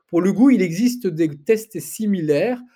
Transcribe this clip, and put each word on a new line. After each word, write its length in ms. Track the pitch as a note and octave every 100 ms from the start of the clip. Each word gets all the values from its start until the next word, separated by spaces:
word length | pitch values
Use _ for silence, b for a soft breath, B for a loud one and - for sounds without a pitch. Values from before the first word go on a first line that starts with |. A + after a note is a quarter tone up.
| -
Pour 160 | E3+
le 100 | F#3
goût, 160 | G3+ C4+
il 140 | A3+
existe 440 | F3+ E3+ B3 B3 F#3
des 220 | D#3+ D#3+
tests 520 | D3 - A3 A3 E3+
similaires 840 | - - G#3+ F#3+ D#3 D3 G#3+ B3 -